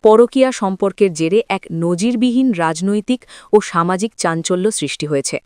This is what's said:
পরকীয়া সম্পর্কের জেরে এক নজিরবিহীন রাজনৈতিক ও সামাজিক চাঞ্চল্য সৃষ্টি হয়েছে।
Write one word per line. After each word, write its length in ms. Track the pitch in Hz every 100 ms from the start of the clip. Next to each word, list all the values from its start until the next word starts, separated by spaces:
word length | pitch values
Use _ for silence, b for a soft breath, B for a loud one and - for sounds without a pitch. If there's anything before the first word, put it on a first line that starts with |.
পরকীয়া 460 | 220 220 240 262 262
সম্পর্কের 600 | 247 196 190 196 - 196
জেরে 260 | 160 165 202 -
এক 140 | 196 -
নজিরবিহীন 760 | 165 170 175 220 240 254 240 262
রাজনৈতিক 680 | 180 160 160 190 208 - 254 _ B B
ও 40 | 208
সামাজিক 500 | - 175 175 185 220 -
চাঞ্চল্য 480 | 175 165 165 180 196
সৃষ্টি 340 | - 143 - 147
হয়েছে। 320 | 143 - 147